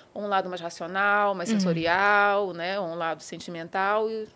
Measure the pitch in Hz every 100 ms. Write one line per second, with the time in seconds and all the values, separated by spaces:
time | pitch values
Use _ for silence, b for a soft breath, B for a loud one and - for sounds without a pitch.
0 | B - 202 190 185 180 170 - 170 190
1 | 202 208 202 190 175 214 185 165 165 180
2 | 202 208 202 202 196 170 175 196 175 170
3 | 165 160 - 170 - 170 170 190 196 214
4 | 220 220 214